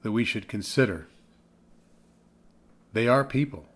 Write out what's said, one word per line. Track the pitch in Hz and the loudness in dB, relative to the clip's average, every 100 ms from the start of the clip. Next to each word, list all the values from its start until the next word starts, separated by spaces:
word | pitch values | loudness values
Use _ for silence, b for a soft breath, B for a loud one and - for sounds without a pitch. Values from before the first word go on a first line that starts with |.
that | 110 | -2
we | 110 | -2
should | 117 113 - | 0 -4 -6
consider. | 104 98 - 123 85 - - _ _ _ _ _ - _ _ _ _ _ _ - _ _ _ _ | -8 -4 2 2 0 -12 -20 _ _ _ _ _ -20 _ _ _ _ _ _ -20 _ _ _ _
They | 110 117 | 0 4
are | 131 135 | 4 2
people. | 131 147 - - | -2 -2 -6 -18